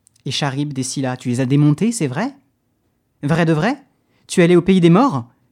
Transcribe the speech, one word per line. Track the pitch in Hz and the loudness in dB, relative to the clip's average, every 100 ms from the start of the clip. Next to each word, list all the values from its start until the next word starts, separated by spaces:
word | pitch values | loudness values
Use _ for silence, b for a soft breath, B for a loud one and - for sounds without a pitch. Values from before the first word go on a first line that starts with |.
| _ _ | _ _
Et | 143 | -10
Charib, | - 143 131 147 | -6 -4 -4 -6
des | 135 | -6
Scylla, | 127 - 127 127 | -8 -6 -6 -6
tu | 123 | -4
les | 120 | -4
as | 127 | 0
démontés, | 143 147 151 220 | 2 2 2 -2
c'est | 233 143 | -2 -6
vrai ? | 127 254 - _ _ _ _ _ _ _ _ | -4 -8 -10 _ _ _ _ _ _ _ _
Vrai | 143 165 | -4 0
de | 165 | 0
vrai ? | 156 196 285 _ _ _ _ - | 0 -2 -4 _ _ _ _ -4
Tu | - | 2
es | |
allé | 170 | 4
au | 175 | 4
pays | 175 190 | 4 4
des | 165 | 4
morts ? | 175 269 139 120 _ _ | 4 2 -2 -8 _ _